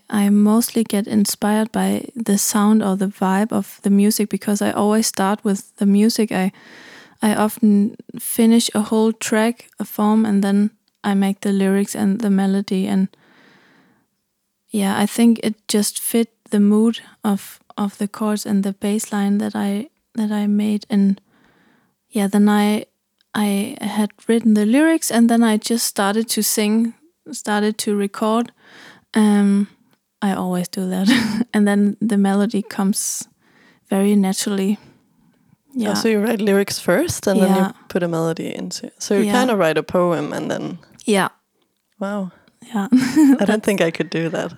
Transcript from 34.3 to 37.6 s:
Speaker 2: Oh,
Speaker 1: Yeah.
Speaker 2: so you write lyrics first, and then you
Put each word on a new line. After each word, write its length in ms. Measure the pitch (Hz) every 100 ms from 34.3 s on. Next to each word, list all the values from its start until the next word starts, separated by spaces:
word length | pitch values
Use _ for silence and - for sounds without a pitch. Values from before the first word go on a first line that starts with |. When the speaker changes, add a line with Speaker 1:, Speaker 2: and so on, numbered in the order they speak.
| 196 - 196 190 208
Speaker 2:
Oh, 920 | - _ _ _ _ _ _ _ _ 269
Speaker 1:
Yeah. 180 | 208 208
Speaker 2:
so 120 | 226
you 100 | 214
write 220 | 214 233
lyrics 380 | 214 196 202 -
first, 480 | - 180 330 - -
and 120 | 190
then 80 | 185
you 60 | 190